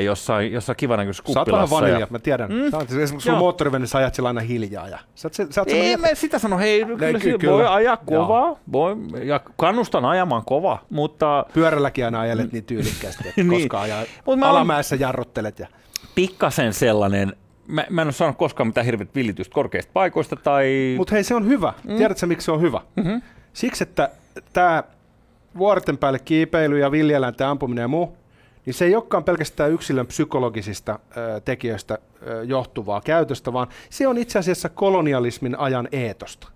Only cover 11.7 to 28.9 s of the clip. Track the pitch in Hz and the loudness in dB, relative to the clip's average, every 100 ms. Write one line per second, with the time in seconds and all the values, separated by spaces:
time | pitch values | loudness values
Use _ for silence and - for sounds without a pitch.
11.7 | 156 139 - 120 113 113 113 117 117 107 | 4 0 0 -2 -2 -2 -2 -2 -6 -6
12.7 | 117 - - 101 90 92 135 175 175 143 | -4 -4 -4 -8 -10 -6 0 2 4 2
13.7 | 107 104 107 113 - - 262 277 185 165 | -2 -4 -6 -8 -6 -2 2 4 4 4
14.7 | 147 139 139 135 131 120 - 107 - - | 0 0 -2 -2 -4 -6 -6 -8 -8 -14
15.7 | _ _ - - - 185 - 165 135 123 | _ _ -14 -6 0 0 2 0 2 0
16.7 | 104 127 107 101 98 98 - _ _ - | 2 4 4 4 2 0 -4 _ _ -8
17.7 | 151 - 175 156 135 165 131 160 - 120 | -6 -2 -2 0 0 0 2 0 0 0
18.7 | 113 120 113 98 135 120 92 92 - 117 | 0 0 -2 -4 -2 -2 -2 -4 -2 0
19.7 | 92 - - 190 165 156 143 - 143 135 | -2 -2 0 0 0 -4 -4 0 2 2
20.7 | 135 131 127 - 214 202 240 208 269 156 | 2 0 0 0 0 0 0 2 2 0
21.7 | - - 208 220 185 175 165 - 156 170 | -6 -4 0 2 2 -2 -2 0 2 2
22.7 | 117 - - 180 220 - - - - 240 | 0 -6 -4 -2 -4 -8 -18 -20 -6 -4
23.7 | - 165 - 143 - _ - - - 180 | -4 -4 -2 -2 -4 _ -20 -4 2 4
24.7 | 165 - _ _ _ _ _ _ 175 196 | 4 -2 _ _ _ _ _ _ -2 2
25.7 | 190 - 143 143 135 - 160 160 170 156 | 2 0 -2 0 -2 0 0 2 2 2
26.7 | 143 139 151 151 147 127 117 135 139 135 | 2 2 2 4 2 0 -2 -2 -2 -2
27.7 | 120 120 151 170 - _ _ _ _ - | -2 -2 -2 -2 -6 _ _ _ _ -8
28.7 | 127 175 | 0 2